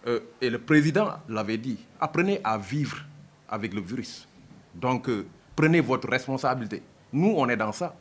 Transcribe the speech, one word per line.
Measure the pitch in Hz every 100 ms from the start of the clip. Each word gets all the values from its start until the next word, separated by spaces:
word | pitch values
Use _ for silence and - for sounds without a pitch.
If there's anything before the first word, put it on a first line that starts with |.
| 120
Euh, | 117 - -
et | 127
le | 120
président | - 156 147 156 214 - -
l'avait | 110 104 113
dit, | 123 110 - -
apprenez | 151 - 185 196
à | 196 110
vivre | 95 147 143 - - - - - -
avec | 107 101
le | 101
virus. | 90 123 - - - - - - -
Donc, | 87 127 127 -
euh, | 110 92 - - -
prenez | 156 170
votre | 123 127 127
responsabilité. | 127 - 135 135 127 110 98 - - -
Nous, | 135 190 196
on | 127
est | 117
dans | 107
ça. | 107 175 -